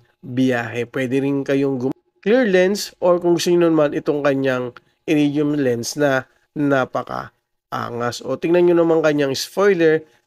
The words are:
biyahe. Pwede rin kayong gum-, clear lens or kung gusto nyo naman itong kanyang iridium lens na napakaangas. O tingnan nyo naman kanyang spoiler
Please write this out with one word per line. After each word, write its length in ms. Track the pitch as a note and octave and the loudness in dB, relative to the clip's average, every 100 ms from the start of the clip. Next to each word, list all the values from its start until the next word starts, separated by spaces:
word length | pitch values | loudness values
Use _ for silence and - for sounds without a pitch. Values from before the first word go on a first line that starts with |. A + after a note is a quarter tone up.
| _ _ | _ _
biyahe. 640 | C3 B2 B2+ A#2+ A#2 A#2+ A#2 | -8 -2 0 0 -4 -8 -6
Pwede 400 | C#3 C3 C3+ C#3 | -6 -4 -2 -2
rin 160 | C#3 | -2
kayong 480 | C3+ C#3 C#3 C3+ C3 | -2 -2 0 -2 -4
gum-, 120 | - _ _ | -6 _ _
clear 240 | G3 B3 A3+ | 0 2 4
lens 480 | F#3 F#3 G3+ - - | 2 2 0 -8 -2
or 160 | F3+ F3 | 0 2
kung 160 | E3+ | 2
gusto 160 | E3 F3+ | 0 2
nyo 160 | F3 E3+ | 2 4
naman 320 | D#3+ D3 D#3 | 4 2 0
itong 240 | - D3 | -2 -2
kanyang 560 | C#3+ C3+ C3+ B2+ B2 - _ _ - | 0 0 0 -2 -4 -12 _ _ -2
iridium 480 | D#3 D3 C#3+ D3 D3 | 0 2 0 -2 0
lens 400 | C3 A#2+ - D3 | 0 -2 -4 -2
na 320 | C#3+ C3 - _ _ | 0 0 -4 _ _
napakaangas. 1700 | D#3 C#3+ C3+ B2+ C3 B2 B2+ C3 _ _ _ - B2+ A2+ A#2 A#2+ - | -4 0 0 0 -6 -8 -10 -12 _ _ _ -12 -10 -8 -6 -6 -6
O 160 | - C3 | -8 -6
tingnan 320 | E3 F3 F3 | 0 2 4
nyo 160 | E3+ E3 | 4 2
naman 160 | D#3+ | 2
kanyang 320 | D#3 D3 C#3 | 2 0 0
spoiler 720 | C3 - - G3+ F3+ D#3+ D#3 D#3 _ | -2 -6 0 2 4 2 2 -2 _